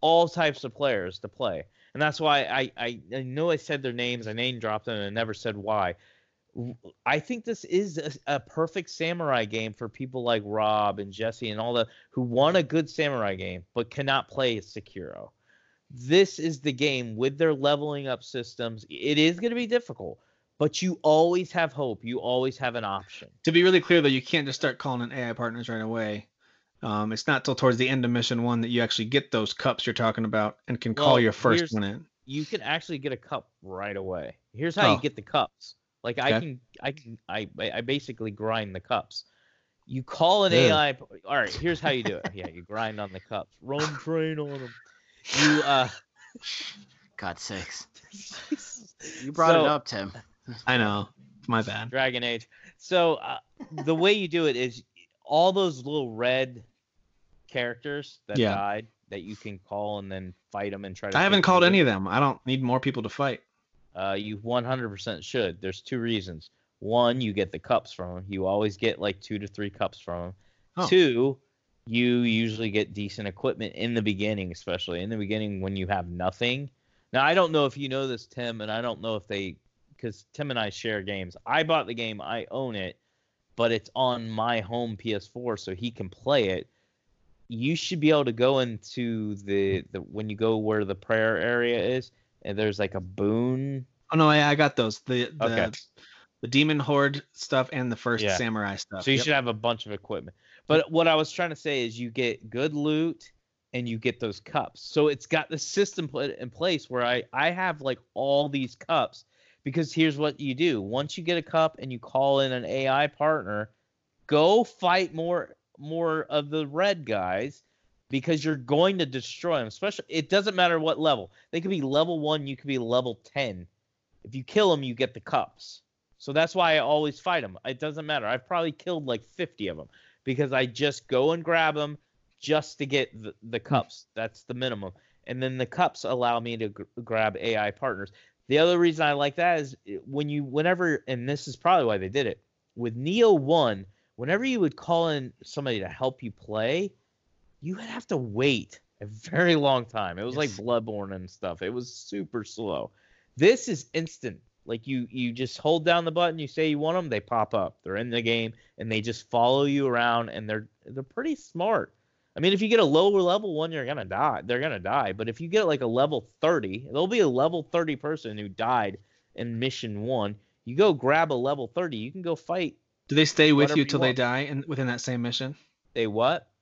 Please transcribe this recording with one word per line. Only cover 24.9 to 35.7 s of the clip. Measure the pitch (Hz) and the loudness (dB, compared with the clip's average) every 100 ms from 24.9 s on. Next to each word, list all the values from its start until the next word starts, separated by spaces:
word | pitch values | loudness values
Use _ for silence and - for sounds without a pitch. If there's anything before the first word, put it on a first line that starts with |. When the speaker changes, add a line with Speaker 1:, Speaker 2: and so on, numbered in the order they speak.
| 123 | -4
Speaker 2:
in | 120 | -4
A | 135 120 | -6 -6
I | |
partners | 113 117 117 113 | -4 -4 -6 -6
right | 113 | -6
away. | 110 113 107 104 - _ _ _ _ - | -4 -2 -2 -4 -10 _ _ _ _ -10
Um, | 117 104 107 | -4 -2 -2
it's | 110 - | -2 0
not | 135 | 0
till | - 127 | 0 2
towards | 131 117 | 4 4
the | 127 | 2
end | 131 | 2
of | 120 | 2
mission | 120 117 120 | 2 0 0
one | 120 117 | 0 0
that | 117 | 0
you | 120 | 0
actually | 117 - 110 | 0 0 0
get | 139 135 | 0 2
those | 113 107 | -2 -2
cups | - 135 - - | -2 -2 0 -2
you're | |
talking | 110 113 113 | 0 0 0
about | 113 110 107 - - | 0 0 0 -2 -8
and | 120 | -4
can | 120 | -2
call | 110 147 | 2 6
Speaker 1:
Well, | 123 | 6
Speaker 2:
your | 113 | 6
first | - 123 113 | 4 4 4
Speaker 1:
here's | 160 | 2
Speaker 2:
one | 110 | -2
in. | 101 120 165 _ 131 | -4 -6 -14 _ -10
Speaker 1:
You | 143 | -8
can | 151 220 | -6 -6
actually | 110 160 - 151 | -4 -6 -6 -6
get | 139 | -6
a | 123 | -8
cup | - 135 - _ | -8 -10 -10 _
right | 92 92 101 98 | -12 -8 -6 -6
away. | 95 87 62 - _ | -6 -6 -8 -14 _
Here's | 113 165 190 | -6 -4 4
how | 156 | 4
Speaker 2:
Oh. | |
Speaker 1:
you | 107 | 4
get | 143 - | 0 -6
the | |
cups. | - 147 - _ - | -2 0 0 _ -20